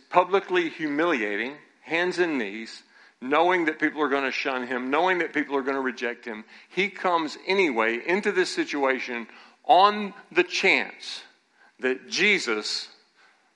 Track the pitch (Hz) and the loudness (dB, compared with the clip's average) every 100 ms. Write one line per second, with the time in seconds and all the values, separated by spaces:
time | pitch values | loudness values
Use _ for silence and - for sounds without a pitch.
0 | - 180 175 190 196 180 160 - 156 143 | 0 2 4 2 2 0 0 -4 -4 0
1 | 170 135 104 101 120 147 - _ - 165 | 2 2 0 -2 -6 -8 -18 _ -4 -2
2 | 180 170 175 139 101 110 110 - - - | 0 0 0 -2 -4 -8 -14 -16 -20 -20
3 | - _ 127 147 175 180 156 - 151 139 | -20 _ -2 2 4 2 0 0 -2 0
4 | 143 139 135 - 143 127 123 127 127 147 | 0 0 -2 -2 -4 -4 -4 -4 -2 0
5 | 185 180 160 151 135 139 131 135 127 120 | 2 0 -2 -4 -2 -2 -2 -2 -4 -4
6 | 120 117 120 107 107 - - - 196 190 | -6 -8 -10 -12 -14 -20 -8 -4 -4 -2
7 | 185 170 151 - - 196 170 113 110 120 | 0 0 0 -4 0 2 2 2 0 0
8 | - 190 208 185 170 - 147 147 135 131 | 0 0 0 0 0 -2 -2 0 0 0
9 | 123 120 110 - - _ - 165 202 208 | -4 -8 -10 -18 -20 _ 4 6 6 4
10 | 202 - - 165 180 - 190 139 98 - | -6 -10 -4 2 2 2 2 2 0 -8
11 | - - - _ _ _ _ _ 127 131 | -14 -14 -16 _ _ _ _ _ -2 -2
12 | - 120 202 185 - 107 104 - - - | -4 0 2 2 0 -2 -2 -6 -8 -18
13 | _ _ _ _ _ | _ _ _ _ _